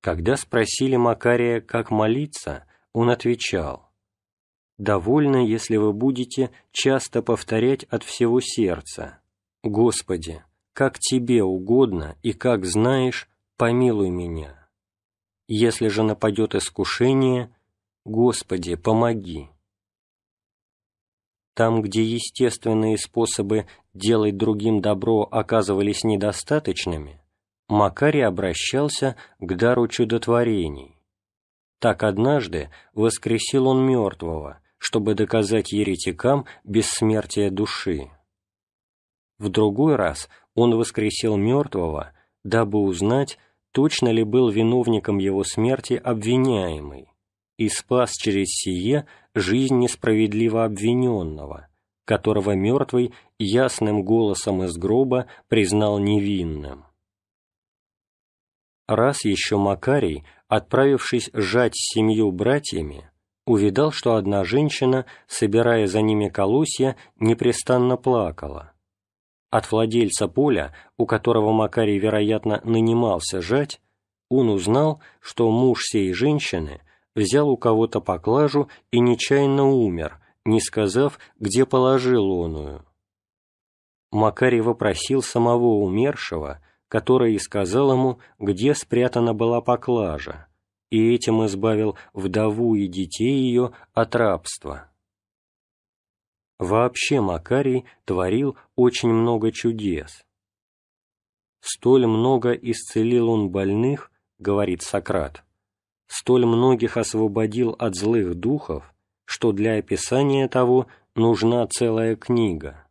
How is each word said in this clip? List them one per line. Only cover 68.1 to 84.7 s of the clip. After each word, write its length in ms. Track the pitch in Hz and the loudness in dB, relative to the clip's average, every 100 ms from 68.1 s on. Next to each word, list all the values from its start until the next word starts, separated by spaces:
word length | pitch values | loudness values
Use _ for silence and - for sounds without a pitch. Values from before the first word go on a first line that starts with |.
| 120 90 78 73 71 78 _ _ _ _ _ _ _ _ | 0 -2 -6 -12 -14 -18 _ _ _ _ _ _ _ _
От 220 | 113 - | -2 0
владельца 560 | 110 113 117 104 - 98 | 0 2 2 0 0 -2
поля, 480 | 131 147 101 71 - - - | 0 2 0 -4 -12 -20 -4
у 80 | 117 | -2
которого 480 | 113 - 110 107 | 0 2 2 2
Макарий, 440 | 110 107 - 107 101 | 2 0 0 0 0
вероятно, 600 | 107 107 104 110 110 104 | 0 0 0 -2 -2 -4
нанимался 760 | 113 113 113 117 113 87 - 95 | 0 2 2 2 0 -2 -4 -8
жать, 400 | 85 131 143 - _ _ _ _ _ | -2 -2 -2 -10 _ _ _ _ _
он 220 | 127 120 | 0 2
узнал, 500 | 101 92 127 156 151 - _ | 0 2 2 2 -2 -12 _
что 280 | - - 113 | -14 -2 2
муж 340 | 113 127 117 | 4 2 0
сей 280 | - 110 95 | -2 -2 -2
женщины 720 | 90 139 151 - 92 76 73 _ _ _ - | 0 0 0 -2 -6 -8 -12 _ _ _ -4
взял 320 | 98 135 147 | 0 2 2
у 80 | 123 | 2
кого-то 460 | 120 110 113 104 | 2 2 2 -2
поклажу 680 | - 90 107 127 147 143 139 - _ | -4 -4 0 0 2 0 -4 -10 _
и 80 | 120 | 2
нечаянно 640 | 123 117 - 139 139 139 139 | 2 2 2 2 2 2 4
умер, 540 | 135 107 85 78 - _ _ | 4 2 -2 -8 -10 _ _
не 160 | - 110 | 0 2
сказав, 600 | - - 104 107 147 - - _ | 2 -2 0 2 0 -2 -20 _
где 260 | 104 110 131 | -2 2 2
положил 680 | 131 127 131 127 123 98 | 4 4 2 2 2 2
оную. 520 | 90 82 78 73 73 _ _ _ _ _ _ _ _ _ _ _ _ _ | -2 -4 -6 -10 -14 _ _ _ _ _ _ _ _ _ _ _ _ _
Макарий 500 | 107 107 92 127 120 | 0 0 2 2 4
вопросил 600 | 113 | 0